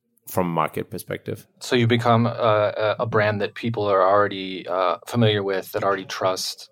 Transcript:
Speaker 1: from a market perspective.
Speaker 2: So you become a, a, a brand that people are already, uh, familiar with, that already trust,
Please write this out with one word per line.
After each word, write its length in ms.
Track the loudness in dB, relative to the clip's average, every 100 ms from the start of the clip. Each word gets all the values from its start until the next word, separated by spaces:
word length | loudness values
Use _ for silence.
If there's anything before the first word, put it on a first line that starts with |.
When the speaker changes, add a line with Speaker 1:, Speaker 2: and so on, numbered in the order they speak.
| _ _ -10
Speaker 1:
from 180 | -2 -2
a 40 |
market 400 | 0 -2 -4 -10
perspective. 560 | -10 -10 -12 -10 -12 -14 _
Speaker 2:
So 160 | -2 2
you 120 | 4
become 400 | 2 4 4 2
a, 20 |
a, 640 | 0 2 2 2 0 -2 0
a 60 | 0
brand 340 | 2 2 0
that 140 | -4 -6
people 300 | -6 -2 2
are 180 | 4
already, 640 | 4 4 2 -2 -8 -8 -6
uh, 300 | -2 0 -2 -4
familiar 340 | 2 4 2
with, 300 | 0 -4 -4
that 120 | -4
already 220 | -2 -2 -4
trust, 640 | -2 -2 -2 -6 -10 -16